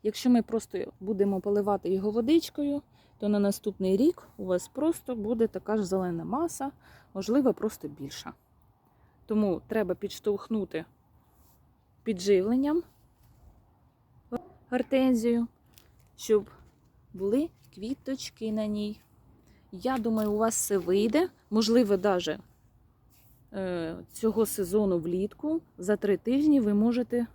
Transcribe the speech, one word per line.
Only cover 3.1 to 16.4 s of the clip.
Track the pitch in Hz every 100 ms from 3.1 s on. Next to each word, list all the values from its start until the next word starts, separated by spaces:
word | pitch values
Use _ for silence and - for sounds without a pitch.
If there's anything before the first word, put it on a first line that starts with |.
| _
то | 208
на | 208
наступний | 202 196 214 196 185 196
рік | 294 - - -
у |
вас | 185 180 -
просто | - 311 320 - 240
буде | 208 233 226
така | 185 - 214
ж |
зелена | 185 190 180 170
маса, | 165 240 339 - 269 - - - _
можливо, | 196 196 254 262
просто | - 120 - 147
більша. | 147 135 - - - _ _ _ _ _ _ _ _ -
Тому | 214 208 165 -
треба | 214 185
підштовхнути | 180 202 - - 202 - 220 185 160 160 _ _ _ _ _ _ _ _ _ _ _
підживленням | - 190 190 196 196 247 285 320 - _ _ _ _ _ - _ _ _ _ _ _ _ _ 240 - - _
гортензію, | 247 254 269 262 240 226 233 233 _ _ - _ _ _ _
щоб | - 214